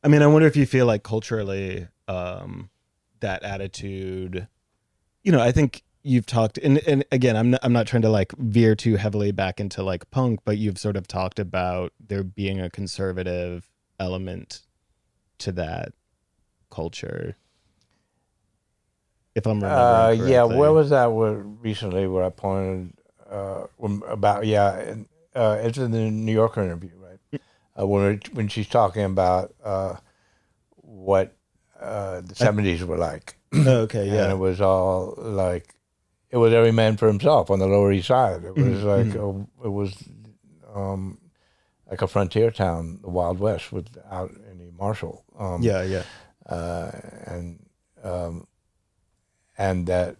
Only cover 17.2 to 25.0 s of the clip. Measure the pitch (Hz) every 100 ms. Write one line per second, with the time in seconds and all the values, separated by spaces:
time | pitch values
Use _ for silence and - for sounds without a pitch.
17.2 | 82 - _ _ _ _ _ _ _ _
18.2 | _ _ _ _ _ _ _ _ _ _
19.2 | _ - 110 104 101 143 120 117 113 113
20.2 | 120 127 120 117 147 156 143 143 120 110
21.2 | 110 107 101 107 117 104 110 92 95 92
22.2 | 92 - 98 95 95 92 90 - _ _
23.2 | - 101 98 95 - _ 110 101 - 110
24.2 | 104 104 110 104 101 92 - 110